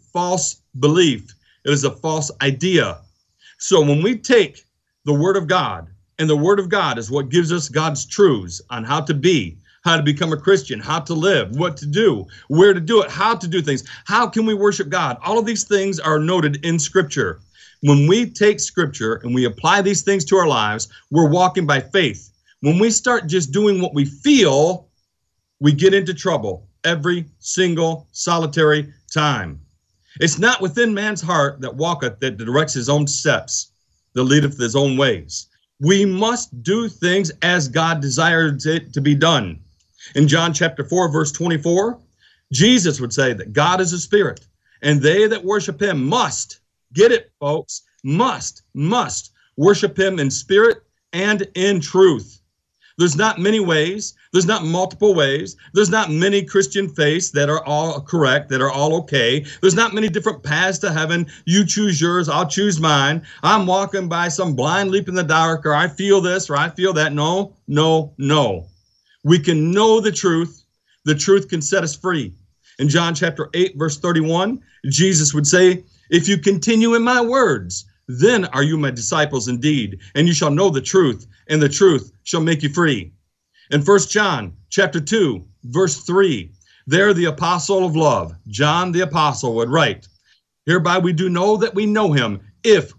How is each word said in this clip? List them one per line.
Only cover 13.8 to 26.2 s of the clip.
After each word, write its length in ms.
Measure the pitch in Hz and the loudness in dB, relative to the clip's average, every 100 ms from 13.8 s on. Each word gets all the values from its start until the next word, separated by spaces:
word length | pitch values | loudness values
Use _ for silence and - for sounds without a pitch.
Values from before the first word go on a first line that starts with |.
| - - - | -8 -16 -4
how 200 | 214 240 | -2 0
can 180 | 220 220 | 0 -2
we 80 | |
worship 360 | 208 202 196 165 | 0 0 0 -4
God? 280 | 180 151 117 | -4 -4 -4
All 140 | 170 226 | -2 -2
of 80 | 226 | -2
these 200 | 214 - | -4 -2
things 340 | 202 196 175 | -2 0 -4
are 180 | 156 156 | -2 0
noted 480 | 156 180 151 143 170 | 0 0 0 -2 -2
in 140 | 165 | -2
Scripture. 640 | - 190 156 143 98 85 _ _ - _ | 0 0 0 -2 -4 -6 _ _ -20 _
When 260 | 143 143 147 | 4 6 6
we 220 | 208 240 | 4 0
take 300 | - 208 208 | 2 2 2
Scripture 560 | - - 156 - 110 110 | -2 -4 -4 -4 -4 -4
and 120 | 120 123 | -2 0
we 100 | 123 | 0
apply 360 | 104 160 202 | 0 0 2
these 220 | 196 196 | 0 -2
things 200 | - 196 147 | 0 -2 0
to 120 | 190 | 2
our 100 | 170 | 2
lives, 400 | 123 107 107 - - _ | 0 -2 -4 -8 -16 _
we're 180 | 147 156 | 2 4
walking 380 | 170 180 180 156 | 4 2 2 0
by 140 | 139 | 0
faith. 500 | 127 196 147 101 - _ _ _ | 0 0 0 -4 -14 _ _ _
When 180 | 139 175 | 0 2
we 100 | 226 | 2
start 380 | 220 247 233 170 | 0 0 -2 0
just 240 | 185 143 | -2 -2
doing 300 | 185 208 190 | 0 2 2
what 120 | 175 | 0
we 120 | 143 139 | -2 -2
feel, 800 | - 294 277 175 135 160 180 - _ _ _ _ _ _ - | -2 2 4 4 4 2 -2 -10 _ _ _ _ _ _ 0
we 140 | 143 | 2
get 200 | 143 190 | 4 4
into 200 | 196 175 | 4 0
trouble 540 | 180 | -4